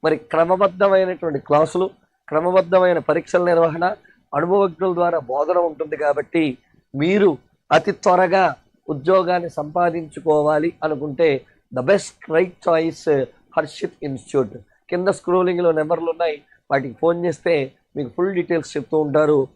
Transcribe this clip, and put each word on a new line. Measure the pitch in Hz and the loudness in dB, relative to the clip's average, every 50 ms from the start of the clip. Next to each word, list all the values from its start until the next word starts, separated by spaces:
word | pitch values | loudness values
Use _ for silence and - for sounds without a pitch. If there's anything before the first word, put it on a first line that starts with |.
| - | 0
మరి | 160 156 | 0 -2
క్రమబద్ధమైనటువంటి | 151 - _ - 160 165 165 185 185 202 196 185 185 202 202 190 190 190 185 185 - - 165 151 139 | -2 -4 _ 0 0 2 2 2 2 2 0 0 2 0 2 4 2 2 0 -2 -4 -6 -6 -6 -6
క్లాసులు, | - - 147 147 156 156 - 180 185 185 - _ _ _ _ _ _ - | -4 0 2 2 2 2 0 -2 -4 -4 -6 _ _ _ _ _ _ -4
క్రమబద్ధమైన | - 156 165 175 180 190 185 170 175 185 185 180 175 165 | -2 -2 0 2 2 2 2 4 2 4 4 4 2 0
పరీక్షల | 127 - 151 143 131 - - 175 180 | 0 0 -2 -2 -2 0 0 0 2
నిర్వహణ, | 175 175 165 165 165 151 165 170 180 214 - _ _ _ _ _ _ - | 2 2 4 2 2 0 0 -2 -4 -4 -4 _ _ _ _ _ _ -4
అనుభవజ్ఞుల | 143 151 175 185 202 196 196 165 - 185 185 180 | -4 -2 0 2 2 2 0 0 -2 -4 -2 0
ద్వారా | 170 175 170 170 165 | 0 0 0 0 -2
బోధన | 139 117 131 143 147 151 180 180 | -4 -4 -2 -2 0 0 2 2
ఉంటుంది | 175 170 156 135 160 151 147 | 2 0 -2 -4 -8 -8 -6
కాబట్టి | - 147 147 143 135 139 - - 175 160 147 127 - _ _ _ _ _ _ _ | -4 -2 -2 0 -2 -4 -4 -2 -2 -2 -2 -4 -8 _ _ _ _ _ _ _
మీరు | 135 143 170 190 208 190 196 151 127 _ _ _ _ _ _ - | -2 0 2 2 4 4 2 2 0 _ _ _ _ _ _ 2
అతి | 160 160 - 190 | 2 2 0 -6
త్వరగా | - - 202 180 180 185 180 170 190 190 165 - - _ _ _ _ _ - | -2 2 2 4 4 4 2 2 2 2 2 0 -4 _ _ _ _ _ -8
ఉద్యోగాన్ని | 156 143 131 160 185 190 180 170 180 180 175 170 | -8 -6 0 2 2 2 4 2 -2 -2 -4 -6
సంపాదించుకోవాలి | - - 147 151 156 175 175 175 160 170 165 151 - - 143 160 151 151 147 151 156 151 151 170 170 _ - | -8 -8 -8 -6 -2 0 0 0 0 -2 -8 -10 -14 -8 -2 0 2 2 2 2 0 0 0 -2 -4 _ -4
అనుకుంటే | 156 156 135 139 151 139 127 170 160 139 131 - _ _ _ _ _ - | -4 -4 -4 -6 -8 -2 0 2 2 2 0 -4 _ _ _ _ _ -8
the | 127 127 | -6 0
best | 131 147 151 147 - - _ - - 160 | 2 0 0 0 -4 -18 _ -12 -2 0
right | 160 180 185 185 _ - 185 | 0 0 0 -4 _ -2 0
choice | 165 160 160 165 156 - - - 151 139 131 - _ _ _ _ _ | 0 0 0 -2 -6 -6 -2 0 0 0 0 -4 _ _ _ _ _
హర్షిత్ | - 156 143 - - - - - _ - | -4 -4 -4 -8 -10 -10 -10 -10 _ -10
ఇన్స్టిట్యూట్. | 147 135 127 - - - 139 131 104 - 120 - _ _ _ _ _ | -10 -10 -10 -12 -4 -2 -2 -2 -2 -6 -18 -20 _ _ _ _ _
కింద | - 175 180 190 | -6 -4 -2 -2
స్క్రోలింగ్లో | 190 185 - - 175 185 180 180 180 175 175 170 160 | -4 -4 -2 -2 0 2 2 0 0 0 0 0 2
నెంబర్లు | 156 156 151 170 165 165 165 | 0 0 -2 -2 -2 -2 -4
ఉన్నాయి, | 165 165 170 165 151 143 _ _ _ _ _ _ | -4 -2 -2 -4 -4 -6 _ _ _ _ _ _
వాటికి | 139 139 131 131 113 - | -4 -4 -4 -4 -8 -2
ఫోన్ | - 165 170 170 175 | 0 0 0 0 -2
చేస్తే | 175 160 - _ 175 170 151 135 131 _ _ _ _ _ | -4 -6 -4 _ 0 0 0 -2 -4 _ _ _ _ _
మీకు | 139 147 123 - | -10 -10 -10 -4
ఫుల్ | - 175 190 196 | -4 -4 -2 -2
డీటెయిల్స్ | 175 170 175 180 165 151 - - | -4 -2 -2 -2 -4 -4 -4 -8
చెప్తూ | 151 135 - - 156 | -10 -8 -2 -2 -2
ఉంటారు. | 156 147 135 147 156 151 151 143 135 131 _ | -2 0 0 0 2 4 2 2 0 -2 _